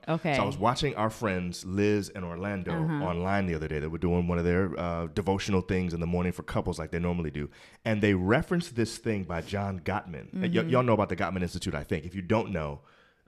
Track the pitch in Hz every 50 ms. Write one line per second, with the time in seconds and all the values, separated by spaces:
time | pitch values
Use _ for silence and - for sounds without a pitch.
0 | - - 160 160 - 165 143 120 101 101 95 92 98 117 127 - 151 139 - -
1 | 107 110 110 - 120 104 92 90 90 87 85 - - 92 92 101 101 104 104 104
2 | 98 - - 98 90 87 85 85 95 101 101 95 87 90 85 82 156 160 160 147
3 | 95 90 87 85 87 95 98 101 95 90 82 78 78 76 78 73 71 80 82 82
4 | 92 87 87 87 87 87 87 87 85 87 87 90 98 90 73 - 87 85 85 85
5 | 85 82 76 104 95 95 95 98 - - 101 92 90 - 101 92 92 87 82 82
6 | 85 82 87 90 90 90 - - 80 - - 113 92 92 85 78 80 80 - 85
7 | 87 87 87 87 82 76 71 73 73 69 - - - - - - - 113 110 104
8 | 101 104 101 92 90 95 113 151 170 - 180 170 170 - 117 117 110 110 - -
9 | - 117 107 101 92 87 87 85 80 - 98 98 101 98 95 90 - - 95 104
10 | - 92 82 67 50 - - 185 185 175 170 185 180 160 127 123 127 123 110 104
11 | 101 - 92 85 101 82 92 92 90 87 - 87 - 95 78 73 - - 98 82
12 | 73 87 92 98 90 85 110 110 113 - 98 85 78 73 71 69 - - - _
13 | _ _ _ _ _